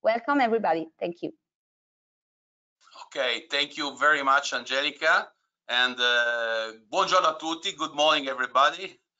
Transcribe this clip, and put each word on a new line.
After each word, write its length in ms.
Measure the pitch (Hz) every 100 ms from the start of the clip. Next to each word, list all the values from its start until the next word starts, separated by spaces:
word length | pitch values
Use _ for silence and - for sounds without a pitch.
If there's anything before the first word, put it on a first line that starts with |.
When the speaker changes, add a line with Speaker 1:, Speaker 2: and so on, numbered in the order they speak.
Speaker 1:
Welcome 420 | 214 233 233 285
everybody, 440 | 240 226 202 165 160 _
thank 280 | 180 170
you. 100 | 165 - _ _ _ _ _ _ _ _ _ _ _ _ _ _ _ - - 156
Speaker 2:
Okay, 300 | 127 117 -
thank 280 | 143 147 156
you 180 | 147 123
very 260 | 143 151
much, 280 | 135 139 139
Angelica. 800 | 127 123 131 147 143 160 185 - _ _ _ -
And, 280 | 120 127 123
uh, 760 | 120 120 120 120 117 113 110 110 110
buongiorno 420 | 151 185 185 -
a 40 | -
tutti, 320 | 160 165 -
good 220 | 151 156
morning, 340 | 139 156 151 135
everybody. 720 | 127 123 127 143 - 190 - _